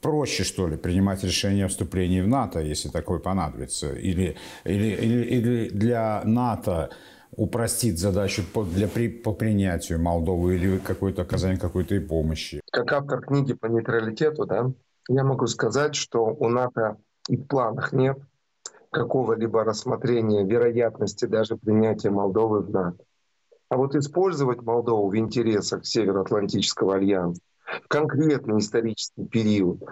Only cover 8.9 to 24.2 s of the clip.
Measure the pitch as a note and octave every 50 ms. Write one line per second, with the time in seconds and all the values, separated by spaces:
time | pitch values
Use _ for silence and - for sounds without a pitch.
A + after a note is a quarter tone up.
8.9 | - A2+ A#2 A2+ - - - A2+ G2+ - A#2+ A2 G#2+ G2+ G2 F#2+ F2 E2+ - -
9.9 | F2 E2 E2 E2+ E2+ E2+ D#2+ E2 F#2 E2+ F2 F2+ F#2 F2+ E2+ G2 F#2+ F#2 - -
10.9 | F#2+ - - G2 F#2+ - - - - F#2 E2 F#2 F#2 F2 - F#2 - F#2 F2 -
11.9 | G2 G2+ D#2+ - D#2 E2 D2+ D#2 D#2+ D#2 - - - D2 - - - B2+ A#2+ B2
12.9 | C#3+ C#3+ C#3+ C#3+ C#3 A#2 - - C#3 C#3+ C#3 - A#2 - - A2+ A#2 A#2 A2+ -
13.9 | A2+ A#2 A2 A2 A2 - D#3+ D3+ D3+ D3 G#2 F2+ - G#2 B2 C3 C3 - _ _
14.9 | _ _ _ - B2 C3+ C3+ C3+ C3+ C3+ C#3 A2+ A2+ - - A2+ G#2+ C3 D3 D3+
15.9 | C#3+ - - - - A#2+ A2+ A2 - - C#3 A#2 A#2+ B2 B2+ A#2+ - A#2+ A2+ G#2+
16.9 | G#2 - _ _ _ _ _ - C3+ A#2 - - C#3 C3+ B2 A2+ - C#3 - -
17.9 | - C3 C3 C3+ C3+ C3+ - _ _ _ _ _ _ _ _ - _ - - _
18.9 | - D#3+ A#2 A2+ - C3 B2+ A2 A2+ G#2+ A2+ A2+ G#2 A2+ G#2+ A2 G#2+ G#2+ - B2+
19.9 | A#2+ A2 - A#2 A#2+ A#2+ A2 G#2+ G#2+ G#2 G2 F#2+ A2 A#2+ A#2+ A#2+ A#2 A#2 A#2 A2
20.9 | G#2+ - G#2+ F#2+ - - - A2 G#2 G#2+ A2 G#2+ A#2 A2+ - G#2+ G#2+ G#2+ A2 A2
21.9 | G#2 G#2+ - G#2+ G2+ G2 G2+ G2+ F#2+ A2 A2 A2+ G#2+ G#2 F2+ G2 G#2+ G2 F#2 F2
22.9 | F2 - - _ _ _ _ _ _ _ _ _ - _ _ _ B2+ B2+ C3 C#3
23.9 | C#3+ D3+ C#3 C#3+ - F3+